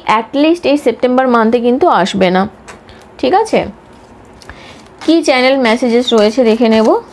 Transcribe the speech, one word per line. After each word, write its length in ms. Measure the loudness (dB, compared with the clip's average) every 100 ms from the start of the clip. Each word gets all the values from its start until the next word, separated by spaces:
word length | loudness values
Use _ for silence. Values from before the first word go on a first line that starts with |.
| -2
at 300 | -2 -2 0
least 300 | 0 0 0
এই 100 | 0
September 500 | -2 -2 -2 0 0
মান্থে 320 | 2 2 0
কিন্তু 280 | 0 0 2
আসবে 420 | 0 0 -2 0
না, 200 | 0 -2 -8 -20 -20 -20 -20 -20 -6
ঠিক 160 | -2
আছে? 320 | -2 0 -4 -4 -10 -20 -20 -20 -20 -20 -20 -20 -20 -20 -20 -20 -8 -2
কি 180 | 0
channel 340 | 0 0 0 0
messages 560 | 0 0 0 0 0
রয়েছে 300 | 2 2 2
দেখে 260 | 0 2 2
নেব। 180 | 2 2 0 -4